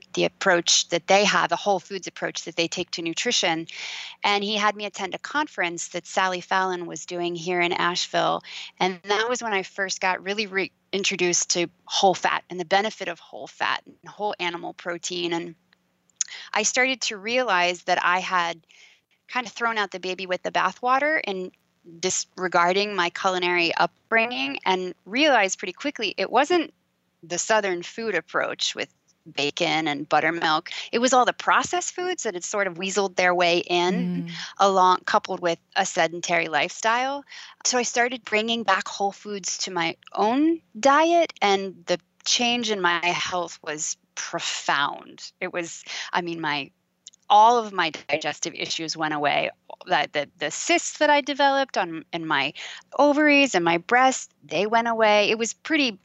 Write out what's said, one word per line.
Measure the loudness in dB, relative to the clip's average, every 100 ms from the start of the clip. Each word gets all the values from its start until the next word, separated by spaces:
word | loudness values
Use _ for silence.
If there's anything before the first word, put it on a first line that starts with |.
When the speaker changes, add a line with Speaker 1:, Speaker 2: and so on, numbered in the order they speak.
| -8
Speaker 1:
the | -2 -2
approach | 0 2 2 4 0 2
that | -4 4
they | 4 6
have, | 2 0
the | 0
whole | 0 -2
foods | -2 -12 -12
approach | -8 -8 -8
that | -8 -4
they | -2
take | -2 -6
to | -6
nutrition. | -6 -4 -2 0 0 -2 -4 -12 -12 -12 -14 -6
And | -2 0
he | 0 0
had | 0 0
me | -8
attend | -8 -8 -8
a |
conference | -6 -4 -4 -2 -4 -4 -8
that | -8 -4
Sally | 0 0 -2
Fallon | -2 0 0 -2 -6
was | -12 -10
doing | -4 -4 -4
here | -2 0
in | 0
Asheville. | 0 0 -2 -2 0 0 -2 -6 -16 -16 -4
And | -2 -2 -2
that | -2 0
was | -2
when | -2
I | -4
first | -4 -6 -4 -2
got | -2 -2
really | -4 -4 -2
re-, | -2 -4 _ _
introduced | -4 -2 0 0 0 0
to | -2 -2 _ -8
whole | 2 2
fat | 2 0 -2 -6
and | -10
the | 0
benefit | 0 0 -6 -10
of | -10
whole | -14 -18 -16
fat | -6 -4 -4 -8
and | -20 -20
whole | -8 -6 -4
animal | -6 -6 -12 -12
protein. | -10 -8 -8 -6 -4
And | -4 -6 -14 _ _ _ _ _ -10 -10 -10 -6
I | -2
started | 0 0 0 0
to | -4 -6
realize | -2 -2 2 2 2 0
that | -2 0 2
I | 0
had | 0 0 0 -6 _ -20 -20 _ _ _ -8
kind | -8 -8
of |
thrown | -4 -2 0
out | -2
the | -4
baby | -6 -6 -4
with | -4
the | -2
bathwater | 0 0 0 2 2 2 0 -2
and | -6 -8 _ _ _ -20 -4
disregarding | -2 -2 -6 -6 0 4 4 2 0 0
my | -2
culinary | 0 0 0 2 2 2 2
upbringing, | 0 _ 0 0 0 -2 -6 -4 -2
and | 0 -2 -10 -6
realized | 2 4 6 4 -2
pretty | -8
quickly | -6 -8 -4 -6 -4
it | 0
wasn't | 2 4 2 0 _ _ _ _ _
the | -8 -6
Southern | 0 2 2 -4
food | -6 -8 -2 -4
approach | -2 -4 -4 -2 -4 -4
with | -8 _ _ _ -12
bacon | -4 -4 0 0 0 0
and | -4 0
buttermilk. | 2 2 0 0 0 -2 -14 -6
It | 0
was | 4
all | 4 4
the |
processed | 0 2 2 2 -4 -4 -6
foods | -6 -4
that | -6
had | -6
sort | -6 -2 -2
of | -4
weaseled | -4 -2 -2 2
their | 2
way | 4 4 4
in, | 2 2 2 2 0 -2 -6
Speaker 2:
Mm. | -10 -12 2
Speaker 1:
along, | 4 6 6 4 2
coupled | 0 0 -4
with | -2 -2 _ -2
a | -2
sedentary | 0 0 0 -2 0 2
lifestyle. | 0 0 -2 0 0 0 -4 -10 -20 -20 -6 -2
So | 0
I |
started | 0 0 0 -2 -2
bringing | 0 0 -2
back | 2 0 0
whole | -4 -4
foods | -4 -10 -8 -6 -6
to | -4
my | -2 -2 -4 -10
own | 0 0 4 2 0 _ 2
diet, | 4 6 6 4 2 0
and | 2 2 0 -10 -4
the | -4 _ _ 0
change | 2 2 0 -2
in | 0
my | 2 2 0
health | -2 -2 -4 -4 -8
was | -10 -6 -6 -8 _ -12
profound. | -8 -6 -6 -4 0 0 0 -4 -16 -18 -20 -8
It | -6
was, | -6 -8 -10 -12 -12 -4
I | -4
mean, | -4 -4
my, | -2 -4 -6 _ _ _ -20 _ 4
all | 8 8 6
of | 0
my | -2 -2 -2 -4
digestive | -2 -2 -4 -8 -6
issues | -6 -4 -6 -4
went | -4
away. | 0 0 0 -2 -6 _ -18 -2
That | 0 0
the, | -4 -6 -6
the | -6
cysts | -6 0 0 0 0
that | 4
I | 4
developed | 2 2 2 2 0 -2
on, | -4 -6 -8
in | -8 -2
my | 0 0 -4 -14 -16 _ 2
ovaries | 4 6 6 6 6 4
and |
my | 2 0
breasts, | 2 4 4 2 -8 _
they | -6 -2 2
went | 2 0
away. | 2 6 6 4
It | 0
was | -2
pretty | -6 -2 0 0 -2